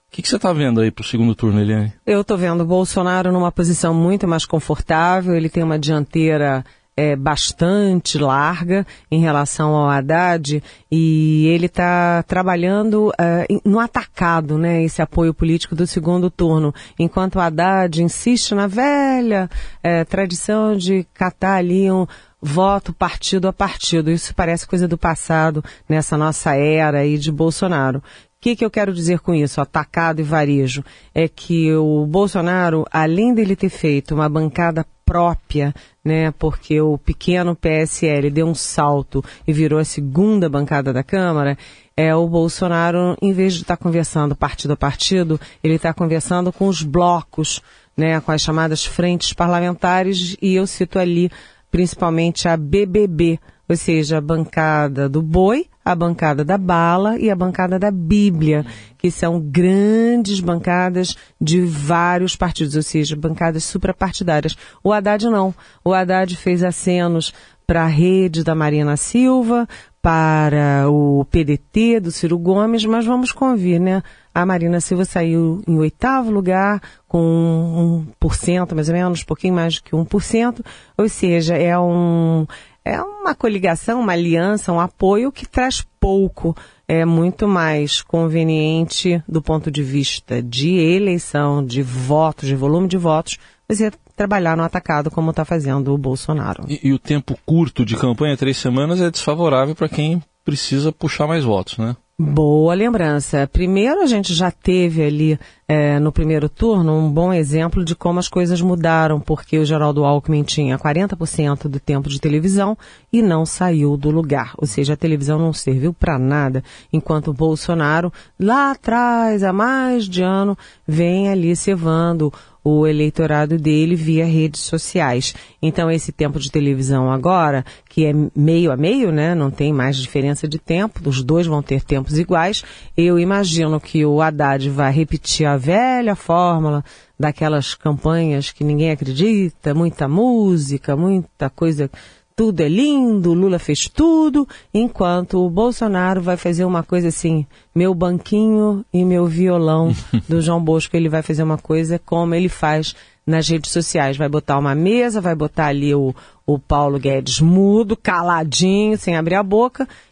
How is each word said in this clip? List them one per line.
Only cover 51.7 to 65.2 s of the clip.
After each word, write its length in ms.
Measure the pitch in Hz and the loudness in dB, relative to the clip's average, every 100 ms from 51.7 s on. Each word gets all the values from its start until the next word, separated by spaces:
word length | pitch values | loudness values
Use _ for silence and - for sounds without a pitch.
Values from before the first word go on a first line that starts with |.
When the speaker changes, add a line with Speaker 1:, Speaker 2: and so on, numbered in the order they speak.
Speaker 2:
principalmente 760 | 170 180 - 170 165 170 165 170 | 0 0 -2 -2 0 0 0 0
a 80 | 165 | 0
B 300 | 143 196 202 | 0 0 2
B 220 | 202 202 | 2 2
B, 320 | 160 170 165 - _ - | 2 0 0 -6 _ -4
ou 80 | 170 | -2
seja, 440 | - 160 147 156 | 0 0 0 -2
a 20 | |
bancada 880 | 147 160 156 - 156 151 147 135 139 | -2 -2 -2 -2 0 2 0 -2 -2
do 120 | 147 | 0
boi, 440 | 160 180 190 269 - _ | 0 2 4 2 -4 _
a 100 | 180 | -4
bancada 500 | 175 170 170 160 143 | 0 -2 0 0 0
da 140 | 151 196 | 0 0
bala 600 | 185 170 170 180 208 233 | 0 2 2 2 0 0
e 100 | 220 | 0
a 60 | 180 | 0
bancada 420 | 185 175 180 185 | -2 -2 -2 0
da 140 | 208 | -2
Bíblia, 760 | 190 160 208 202 165 156 151 147 - - _ | -2 0 2 4 2 2 0 -2 -12 -20 _
que 140 | 180 | -4
são 280 | - 170 170 | -2 -2 -2
grandes 1000 | 151 139 185 196 208 220 233 240 202 196 | 0 2 4 4 4 4 2 2 0 -2
bancadas 800 | 175 170 180 175 180 180 180 - - - | -2 -2 0 0 0 0 -2 -6 -16 -4
de 220 | 156 180 | 0 2
vários 760 | 175 147 143 170 175 180 180 - | 2 -2 0 0 2 0 -2 -2
partidos, 400 | 180 - 151 151 | -4 -2 -2 -2
ou 60 | |
seja, 340 | 151 156 151 147 | -2 -2 -2 -4
bancadas 500 | 160 160 165 160 - | -4 -2 -2 -2 -4
suprapartidárias. 920 | 190 190 - 185 - 175 151 156 156 - - | -4 -4 -4 -6 -4 -2 0 -2 -6 -14 -4
O 120 | 196 | 0
Haddad 360 | 208 202 208 | 0 0 0